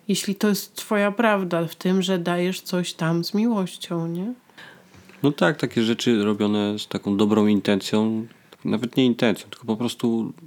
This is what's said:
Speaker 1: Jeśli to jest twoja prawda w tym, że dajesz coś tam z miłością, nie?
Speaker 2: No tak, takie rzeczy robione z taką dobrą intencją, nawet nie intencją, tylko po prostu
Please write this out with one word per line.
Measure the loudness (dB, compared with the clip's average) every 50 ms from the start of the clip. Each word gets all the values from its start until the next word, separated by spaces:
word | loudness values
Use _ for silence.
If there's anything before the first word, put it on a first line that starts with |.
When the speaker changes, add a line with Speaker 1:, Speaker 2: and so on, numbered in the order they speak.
| -4
Speaker 1:
Jeśli | -4 -2 -2 -2 -4 -2
to | 0 0 0
jest | 0 0 -4 -10 _
twoja | -14 -6 -2 0 0 2 0
prawda | 0 2 2 2 2 2 0 0 0 -2 -2
w | -2 -6
tym, | -4 -2 0 2 2
że | 2 0 0 0
dajesz | 0 -2 0 0 0 -2 -2 -4
coś | -8 -4 -4 -2 -2 -4 -4
tam | -2 0 0 0 0 -2
z | -2 -2
miłością, | 0 0 0 0 0 -2 -4 -6 -12 -10 -6 -6 -4 -4
nie? | -4 -6 -6 -6 -8 -10 -12 _ _ _ -20 -20 -20 -20 -20 -20 _ -20 -20 -20 -20 -10 -2 0
Speaker 2:
No | 0
tak, | 2 2 2 2 2
takie | 0 -4 -2 0 0 2
rzeczy | 2 0 0 2 2 2 2 2
robione | 0 2 2 0 0 2 0 0 0 -2 -4
z | -6
taką | -6 -8 -6 -2 -2 2
dobrą | 2 4 4 4 4 4
intencją, | 4 4 2 2 2 0 0 0 0 0 0 0 0 -2 -4 -6 -10 -14 _ _ _ -20 _ -4
nawet | -4 -2 -2 -4 -2 0
nie | 2 4
intencją, | 4 4 2 2 2 2 0 -6 -14
tylko | -20 -14 -6
po | -4 -4
prostu | -2 -2 -6 -4 -2 -2 -2 0 0 -4 -6 -8 -12 -12